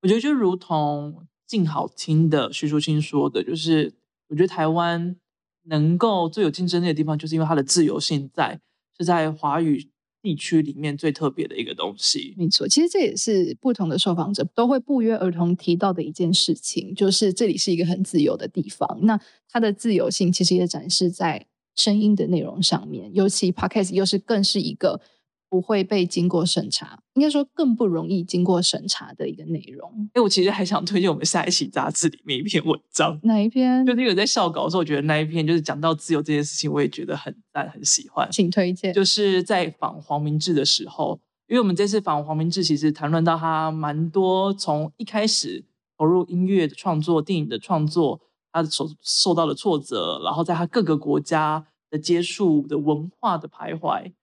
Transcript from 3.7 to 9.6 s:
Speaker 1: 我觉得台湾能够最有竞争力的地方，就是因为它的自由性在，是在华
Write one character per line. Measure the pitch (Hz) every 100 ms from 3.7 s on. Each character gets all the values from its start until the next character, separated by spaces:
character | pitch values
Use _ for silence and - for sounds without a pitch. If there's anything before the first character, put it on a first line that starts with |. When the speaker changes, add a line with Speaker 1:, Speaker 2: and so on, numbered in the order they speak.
| 160 - - _ _ _
Speaker 1:
我 | 151
觉 |
得 | 185
台 | - 160
湾 | 165 170 170 175 180 _ _ _ _
能 | 170 156 156 175
够 | 226 196 170
最 | 160
有 | 185
竞 | 147 180
争 | 175
力 | 175
的 |
地 | 156
方， | 151 151
就 | 160
是 |
因 | 160
为 | 160
它 | 160
的 |
自 | 135 180
由 | 151 -
性 | 147 151 139
在， | - 139 - _ _ _ _
是 | 175
在 | 175 156
华 | 156 147 147